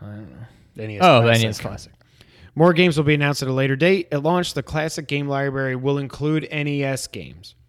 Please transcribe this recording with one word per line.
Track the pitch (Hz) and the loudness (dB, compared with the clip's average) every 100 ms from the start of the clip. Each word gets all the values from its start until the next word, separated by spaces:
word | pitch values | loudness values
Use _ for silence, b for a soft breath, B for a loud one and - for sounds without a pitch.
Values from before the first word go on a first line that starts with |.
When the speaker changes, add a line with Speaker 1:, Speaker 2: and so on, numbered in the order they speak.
Speaker 1:
don't | 101 104 104 | -18 -16 -18
know. | 64 117 _ _ - | -20 -20 _ _ -12
Speaker 2:
N | 110 | -10
E | 104 | 2
S | |
Speaker 1:
Oh, | 127 131 | 6 6
the | |
Speaker 2:
Classic. | 117 113 | 6 4
Speaker 1:
N | 113 | 2
E | |
S | 107 | -2
Classic. | 107 101 - _ b b b b b | -8 -12 -18 _ b b b b b
Speaker 2:
"More | - 170 | 2 4
games | 165 180 151 | 6 4 2
will | |
be | 147 | 2
announced | 147 143 143 | 2 2 -2
at | 131 | -2
a | |
later | 131 135 135 | 0 0 2
date. | 165 196 175 | 2 2 0
At | 147 | -2
launch, | 147 180 175 | 0 0 -2
the | - | -6
classic | - 156 156 - 147 | -6 -4 -4 -6 -6
game | 143 143 | -4 -4
library | 139 139 135 135 | -4 -2 -2 -4
will | 127 131 143 | -2 -2 -2
include | 139 - 147 156 147 | -4 -6 -2 -2 -4
N | 151 147 | -6 -4
E | 143 | -2
S | 139 135 - | -4 -4 -8
games. | 104 73 78 - _ | -14 -16 -18 -20 _